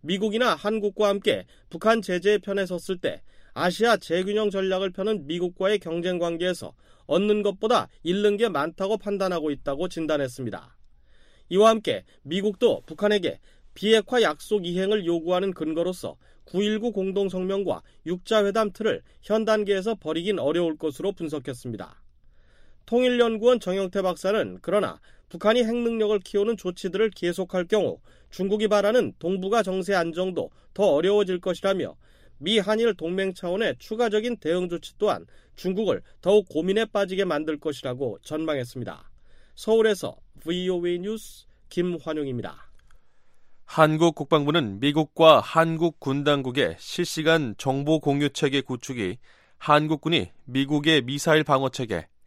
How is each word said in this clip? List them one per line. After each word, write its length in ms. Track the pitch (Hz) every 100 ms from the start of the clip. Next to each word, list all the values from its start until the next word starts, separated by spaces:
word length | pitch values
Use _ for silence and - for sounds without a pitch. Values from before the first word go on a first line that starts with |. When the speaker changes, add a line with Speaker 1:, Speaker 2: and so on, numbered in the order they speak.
Speaker 1:
미국이나 540 | - 190 214 214 247 170
한국과 520 | 208 220 202 - 208
함께 380 | 202 202 98 - - _
북한 320 | 165 214 233
제재의 380 | 190 180 196 208
편에 260 | 202 196 185
섰을 320 | 180 - 185
때 240 | 143 - - - - -
아시아 420 | 175 180 233 202
재균형 520 | - 170 190 208 214
전략을 400 | 196 190 190 196
펴는 380 | 185 202 214 143
미국과의 500 | 170 175 - 190 208
경쟁 400 | 165 165 180 180
관계에서 560 | 170 165 180 170 85 - _ _ -
얻는 380 | 170 208 208
것보다 440 | 202 196 226 220 98 -
잃는 360 | 160 190 208 202
게 120 | 226
많다고 480 | 139 160 165 196 214
판단하고 540 | 208 202 190 175 151
있다고 380 | 139 - 139 180
진단했습니다. 880 | 165 160 147 135 127 120 92 - _ - _ _ - - _ -
이와 200 | 180 220
함께 340 | 220 180 104 - _
미국도 580 | 135 180 208 196 233 131 -
북한에게 520 | 156 208 208 - - - _ - -
비핵화 480 | 202 220 - 247
약속 420 | 185 151 - 208 175
이행을 400 | 180 190 214 170
요구하는 480 | 170 160 180 196
근거로서 640 | - 156 165 175 180 87 - _ - -
구일구 480 | 180 208 214 240
공동성명과 880 | 208 190 190 196 185 185 196 180 87 - - 160
육자 380 | 180 - 220 202
회담 260 | 208 214
틀을 300 | - 214 127 - -
현 240 | - 220 220
단계에서 500 | 214 202 196 202 208
버리긴 440 | 156 160 185 185
어려울 380 | 143 165 170 151
것으로 340 | 160 135 190
분석했습니다. 920 | 202 165 147 131 127 123 107 82 - - _ - - _ _ - - -
통일연구원 720 | 240 254 240 233 220 233 247
정영태 420 | 185 190 190 196
박사는 580 | 185 165 185 214 110 92
그러나 360 | - 202 147 78 - - _
북한이 340 | 170 208 240
핵 120 | 226 240
능력을 440 | 233 226 208 208
키우는 380 | - 202 214 226
조치들을 540 | 185 180 185 165 220
계속할 540 | - 175 175 175 185 170
경우 340 | 208 147 85 - - _
중국이 360 | - 190 208 214
바라는 460 | 208 202 247 139 -
동북아 420 | 170 190 190 233
정세 320 | 185 190 185
안정도 560 | 190 165 165 185 170 82 - -
더 120 | - 196
어려워질 520 | 147 180 208 190 180
것이라며 560 | 185 175 196 190 104 - _ - - -
미 200 | 156 220
한일 340 | 190 214 226 190
동맹 380 | 165 185 190
차원의 420 | 180 175 190 208 123
추가적인 580 | - 220 240 214 240 233
대응 300 | 151 180 180
조치 300 | - - -
또한 280 | 208 98 82 - _ -
중국을 460 | 180 190 202 98 - -
더욱 280 | 175 208 190
고민에 360 | 156 180 202 220
빠지게 380 | 208 196 190
만들 340 | 185 151 156 151
것이라고 600 | 156 131 131 127 127 95
전망했습니다. 880 | - 156 160 143 120 131 101 78 - - - - - -
서울에서 640 | - 220 220 196 98 - - -
브이오에이 580 | 160 180 180 180 175 175
뉴스 460 | 196 220 - - - - -
김환용입니다. 1000 | 180 180 170 160 151 139 120 92 - - - - - - - - - - - -
Speaker 2:
한국 500 | - 156 156 170 -
국방부는 640 | 143 156 143 165 113 98
미국과 580 | 143 147 151 - 160 143
한국 600 | - 160 165 160 170 -
군 240 | 135 139 143
당국의 500 | 143 127 127 92 -
실시간 760 | - - 175 165 156 165 131 101
정보 420 | 135 135 143 156
공유 300 | 151 143 147
체계 300 | - 143 139
구축이 600 | 131 123 - 123 92 110 - _ _ _
한국군이 720 | - 147 - 156 160 165 90 - -
미국의 580 | 131 139 151 151 156
미사일 420 | 123 139 170 156 151
방어 240 | 135 135
체계 380 | - 117 120 - _